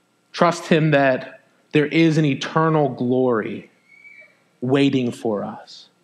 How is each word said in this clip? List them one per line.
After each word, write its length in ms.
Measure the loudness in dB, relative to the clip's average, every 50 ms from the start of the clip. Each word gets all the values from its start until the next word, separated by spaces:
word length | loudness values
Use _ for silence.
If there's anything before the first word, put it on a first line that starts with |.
| _ _ _ _ _ _
Trust 360 | -4 -2 0 0 0 -2 -2
him 240 | 0 2 2 4 4
that 500 | 4 4 4 2 0 -2 -4 -10 -18 -20 _ _ _ _ _ _
there 140 | 0 0 0
is 320 | 2 2 2 2 4 2
an 80 | 2 2
eternal 640 | 0 0 -2 -6 -4 -2 0 0 2 2 2 0 0
glory 800 | -2 -4 -2 -2 0 0 0 0 0 -2 -2 -6 -8 -12 -14 -18 _ _ _ _ _ -20 -20 -20 -20 -20 -20 _ _ _ _ _ _ _
waiting 500 | -2 0 2 2 2 2 2 0 -2 -2
for 320 | -4 -4 -4 -4 -4 -4 -6
us. 460 | -8 -10 -14 -18 -20 -20 -20 -20 _ _ _